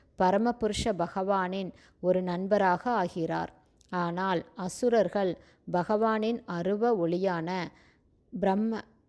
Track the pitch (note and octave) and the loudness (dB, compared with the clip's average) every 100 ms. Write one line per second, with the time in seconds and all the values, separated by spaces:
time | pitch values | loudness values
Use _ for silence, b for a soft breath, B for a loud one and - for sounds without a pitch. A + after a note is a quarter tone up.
0 | B - F#3 G3 A#3 A#3+ G#3+ G#3 A#3 F#3+ | B 0 2 4 2 0 -2 -2 -2 -2
1 | E3+ - F#3+ G3 F3+ F#3+ F#3 - b b | -2 -2 0 0 0 -4 -8 -10 b b
2 | F3+ F#3 F#3 F3 F#3+ G#3 F#3+ F3 - A#3 | 0 2 2 -2 2 4 4 2 0 0
3 | F3 - E3 E3 E3 - _ _ - F3+ | 0 -2 -4 -2 -6 -10 _ _ -8 -4
4 | F3 F3 F#3+ F3 - - F3+ - B3 A#3 | -2 -2 -2 -2 -4 -8 -8 -2 2 4
5 | F3+ G#3 F#3+ E3 b b - F3 E3+ G#3+ | 2 2 -2 -2 b b -4 -2 0 0
6 | A3 A3 G#3+ A#3 - F3 F3 G#3 A#3 A3 | 2 0 -2 -4 -6 -4 -2 0 0 2
7 | E3+ F3 F#3+ F3 E3 F#3 F3+ - b b | 0 0 0 -2 -4 -4 -6 -12 b b
8 | b _ _ - G3 F#3+ A3 A3 - _ | b _ _ -2 0 2 0 -4 -10 _